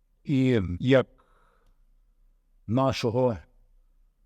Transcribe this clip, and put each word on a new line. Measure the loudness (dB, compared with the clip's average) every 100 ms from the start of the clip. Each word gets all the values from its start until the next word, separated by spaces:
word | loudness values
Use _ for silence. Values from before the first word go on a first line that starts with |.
| _ _
І | -4 0 2 0 -2 -4
як | 2 2 2 _ _ _ _ _ _ _ _ _ _ _ _ _ _ _ -6
нашого | -2 -2 -2 -4 0 -2 -4 -12 _ _ _ _ _ _ _